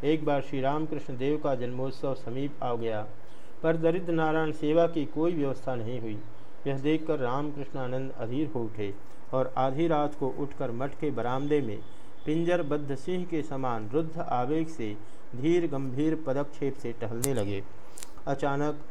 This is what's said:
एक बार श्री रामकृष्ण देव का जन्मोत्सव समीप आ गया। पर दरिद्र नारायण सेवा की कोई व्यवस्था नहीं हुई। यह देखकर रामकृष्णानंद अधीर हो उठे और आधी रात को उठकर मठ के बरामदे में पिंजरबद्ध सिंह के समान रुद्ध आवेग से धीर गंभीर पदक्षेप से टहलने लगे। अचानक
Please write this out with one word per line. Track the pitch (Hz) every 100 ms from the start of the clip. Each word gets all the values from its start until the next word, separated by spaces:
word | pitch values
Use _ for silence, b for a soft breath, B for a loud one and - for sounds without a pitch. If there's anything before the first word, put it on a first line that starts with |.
एक | 135 156 147
बार | 143
श्री | 131 139
रामकृष्ण | 131 147 156 151 - 127
देव | 131 151
का | 151 131
जन्मोत्सव | 123 123 131 123 143 131
समीप | - 123 139 143
आ | 127 120
गया। | 117 107 123 - B B B B
पर | 165 165
दरिद्र | 160 175 175
नारायण | 165 156 156 156
सेवा | 151 151 156 170
की | 165 139
कोई | - 165
व्यवस्था | 175 139 131 - 127
नहीं | 110 123
हुई। | 113 104 - B B - -
यह | 135
देखकर | 139 156 156 151
रामकृष्णानंद | 127 131 151 147 139 135 127 127 131
अधीर | - 117 127 151 127
हो |
उठे | 113 107 101 98 B B -
और | 135 127 -
आधी | 131 135 170
रात | 156 147 147
को | 135
उठकर | - 143 - 135
मठ | 117 135 -
के | 151
बरामदे | 143 120 127 143 151
में | 127 101 - B B B -
पिंजरबद्ध | 160 170 175 151 147 147 135
सिंह | - 180 180
के | 160
समान | 139 135 131 113 107
रुद्ध | 135 165 165
आवेग | - 123 123 156 160
से | - 110 104 98 B B 120
धीर | 143 175 165
गंभीर | 135 135 127 156 160 143
पदक्षेप | 131 143 - 139 135
से | 120
टहलने | 117 110 113 131
लगे। | 127 101 101 101 - B B B B -
अचानक | 139 143 139 147 147 -